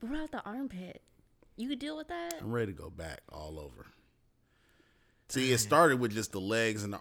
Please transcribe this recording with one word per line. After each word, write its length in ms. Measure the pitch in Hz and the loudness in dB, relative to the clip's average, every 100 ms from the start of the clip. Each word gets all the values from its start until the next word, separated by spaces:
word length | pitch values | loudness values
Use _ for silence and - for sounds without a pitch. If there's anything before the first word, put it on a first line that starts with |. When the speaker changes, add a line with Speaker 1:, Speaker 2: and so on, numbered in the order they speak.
Speaker 1:
What 100 | 226 | -6
about 180 | 302 302 | -6 -6
the 120 | 254 | -8
armpit? 580 | - 233 277 180 180 - - _ _ _ - - | -8 -8 -8 -8 -12 -14 -20 _ _ _ -20 -10
You 120 | 247 | -6
could 100 | 277 | -4
deal 160 | 285 311 | -6 -8
with 140 | 311 | -8
that? 260 | 339 339 330 | -8 -4 -4
Speaker 2:
I'm 100 | 107 | -2
ready 220 | 120 107 | -2 -2
to 40 | 76 | -4
go 120 | 78 | -12
back 320 | 78 82 - - | -10 -10 -10 -14
all 280 | 76 78 78 | -14 -12 -10
over. 260 | 71 - - - _ _ _ _ _ _ _ _ _ _ _ _ - | -12 -16 -20 -20 _ _ _ _ _ _ _ _ _ _ _ _ -6
See, 220 | 135 131 | 0 4
it 60 | 120 | 4
started 400 | 107 147 170 127 | 6 8 8 8
with 120 | 120 | 2
just 220 | 107 107 | 0 -2
the 60 | 98 | -4
legs 420 | 95 113 113 107 | 0 4 4 2
and 100 | 101 | -2
the 60 | 98 | -6